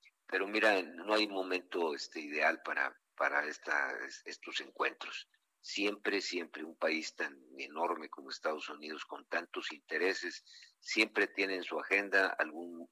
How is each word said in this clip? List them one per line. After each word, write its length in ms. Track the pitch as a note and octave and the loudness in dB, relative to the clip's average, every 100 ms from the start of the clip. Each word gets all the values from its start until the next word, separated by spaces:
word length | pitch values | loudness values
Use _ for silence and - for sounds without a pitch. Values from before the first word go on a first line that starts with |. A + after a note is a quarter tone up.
| - _ - | -20 _ -2
pero 200 | F#2+ G2 | 0 2
mira, 340 | G#2+ G#2+ F#2+ | 4 6 6
no 340 | D#2+ E2+ G2 G#2+ | 2 -6 2 4
hay 120 | G#2 | 4
momento, 680 | F#2+ F#2 F2+ - F#2 D#2+ C#2+ | 2 0 -2 -2 0 2 0
este, 240 | - E2 | -6 -8
ideal 420 | D2 D2+ D2+ D#2+ | -4 2 2 2
para, 340 | E3+ - C3+ - _ - | -2 -2 -2 -4 _ -2
para 300 | C#3+ D3 D3+ | 0 0 -2
esta, 460 | - - C#2+ C#2 - - | -6 -2 0 0 -4 -8
es-, 160 | - - | -12 -12
estos 360 | - - - | -12 -6 -6
encuentros. 680 | C2+ - - - - - - _ _ _ | -6 -2 -2 -2 -10 -10 -14 _ _ _
Siempre, 580 | - - G2+ G#2 G#2 G2 | -8 0 0 2 0 0
siempre 420 | - F2 E2 - | 0 -4 -4 -8
un 120 | D#2 - | -10 0
país 400 | D#2+ D#2+ D2+ - | 2 2 -2 -4
tan 240 | - C#2 B1+ - | -6 -6 -18 -14
enorme 500 | - D3 F3 E3 - | -8 -2 0 0 -4
como 220 | - - | -12 -10
Estados 360 | - D#2 D#2 - | -4 -2 -2 -6
Unidos, 360 | D3 D2+ D2+ - | -10 -8 -8 -10
con 220 | - - | -12 -4
tantos 440 | E2+ E2+ - - | -6 -4 -6 -6
intereses, 720 | D#2 - D#2+ F#2 F#2 F2 - - - - _ | -10 -4 2 2 2 -4 -8 -14 -20 -20 _
siempre 480 | - A2 G#2+ G#2+ G2 | -2 2 4 4 2
tiene 300 | - F#2+ F#2+ | 2 0 0
en 60 | |
su 160 | F2+ D#2+ | -2 -4
agenda 560 | - G2 G2+ F#2+ F#2+ - | 2 2 4 4 4 2
algún, 500 | D#2 D#2+ F2 E2 E2+ | -2 -2 -10 -10 -8